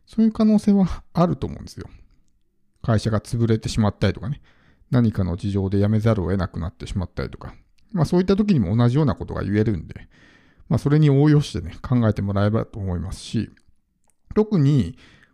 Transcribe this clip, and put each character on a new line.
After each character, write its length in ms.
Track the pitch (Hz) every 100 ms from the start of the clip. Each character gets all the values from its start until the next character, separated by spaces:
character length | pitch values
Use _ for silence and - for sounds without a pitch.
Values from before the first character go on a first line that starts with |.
| _
そ 160 | -
う 20 |
い 40 | 220
う 40 |
可 140 | 220 214
能 120 | 214
性 140 | -
は 320 | 202 185 - -
あ 140 | - 175
る 100 | -
と 100 | -
思 100 | -
う 20 |
ん 60 | -
で 40 |
す 80 | -
よ。 80 | - - - _ _ _ _ _ _ _
会 180 | - 110
社 120 | 113
が 100 | 101
潰 260 | - 117 113
れ 120 | 110
て 100 | 120
し 100 | 117
ま 120 | 104
っ 80 | -
た 80 | 101
り 80 |
と 60 | -
か 100 | 113
ね、 100 | 147 - _ _ _ _
何 220 | 127 113
か 100 | 104
の 140 | 90 85
事 140 | 101
情 180 | 98 95
で 120 | 98
辞 80 | 104
め 100 | 110
ざ 140 | 113
る 80 | 104
を 80 | 85
得 80 | 98
な 100 | -
く 100 | -
な 80 | 80
っ 40 |
て 140 | - -
し 100 | 98
ま 80 |
っ 60 | 90
た 120 | -
り 60 | 65
と 80 | -
か、 180 | 64 - _ _ _
ま 100 | 185
あ、 20 | 147
そ 100 | 180
う 40 |
い 20 |
っ 40 | 185
た 100 | 196
時 180 | 208
に 60 | 156
も 140 | 85
同 140 | 113 120
じ 80 | 131
よ 60 |
う 20 |
な 100 | 143
こ 120 | - -
と 80 |
が 100 | -
言 120 | 98 104
え 80 |
る 120 | 110 87
ん 100 | -
で、 220 | - - _ _ _ _ _ -
ま 60 | 123
あ、 20 |
そ 100 | 139
れ 100 | 151
に 120 | 151
応 180 | 139 151
用 140 | 147
し 100 | -
て 80 | -
ね、 160 | 82 -
考 260 | - 123 113
え 60 |
て 80 | 104
も 100 | 101
ら 80 | 101
え 40 |
れ 60 | 104
ば 140 | 110
と 140 | - 110
思 180 | 95 87
い 40 |
ま 120 | 80
す 80 | -
し、 300 | - 113 - - _ _ _ _ _ _ _
特 240 | 214 214 202
に 380 | 139 147 82 - - _ _